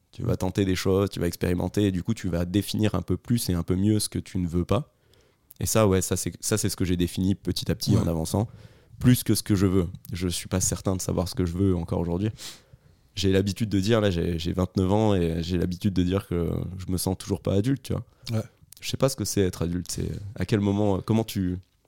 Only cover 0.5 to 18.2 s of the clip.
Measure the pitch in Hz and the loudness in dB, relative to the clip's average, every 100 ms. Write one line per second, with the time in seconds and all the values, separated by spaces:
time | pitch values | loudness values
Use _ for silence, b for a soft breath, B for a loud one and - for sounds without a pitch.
0.5 | 98 98 90 98 95 101 90 87 - 90 | 0 0 0 2 2 2 0 -4 -2 -2
1.5 | 90 90 - 104 92 85 110 95 85 87 | 0 -2 2 2 2 -2 -4 -2 -2 0
2.5 | 101 - 107 107 90 - 92 - 120 - | 0 0 0 0 0 -2 -4 0 -2 0
3.5 | 87 82 92 101 107 - 90 - 92 90 | -2 0 0 2 2 0 -6 -6 -4 -2
4.5 | 87 85 101 147 b b b b b b | -2 0 0 -2 b b b b b b
5.5 | - - 113 107 95 - 92 90 - - | -8 -2 4 4 4 2 -2 -4 -6 -2
6.5 | 107 98 - 87 90 87 - 95 98 - | 0 0 -2 0 2 0 0 0 0 -2
7.5 | - - 85 - - 87 82 82 98 117 | -4 -4 -2 2 2 2 0 -2 -2 -2
8.5 | B B B B - 127 127 - 107 - | B B B B 0 4 4 4 0 2
9.5 | 101 95 95 87 - - 85 90 85 - | 2 4 4 0 -4 -10 -6 -4 -4 -2
10.5 | 95 - 92 - 92 - 90 90 - 90 | -2 0 -2 -2 -2 -2 -2 -2 -2 -2
11.5 | 87 98 90 85 90 85 87 107 B B | 2 2 2 0 -2 -2 -2 -2 B B
12.5 | B B B B _ _ - 95 95 101 | B B B B _ _ -2 2 4 2
13.5 | 92 110 98 95 113 104 85 87 82 87 | 0 0 2 4 4 4 2 0 -2 -2
14.5 | 87 90 - 92 104 110 98 85 82 82 | 0 0 2 2 4 4 4 2 -2 -2
15.5 | 90 87 87 104 92 87 92 - 85 82 | -2 -2 -2 -2 2 2 0 -2 -2 -2
16.5 | 85 85 92 92 90 95 92 - 95 - | -2 -6 -8 -6 -4 -2 -4 -4 -4 0
17.5 | 98 117 139 - 95 - _ | 0 0 -2 -4 -6 -8 _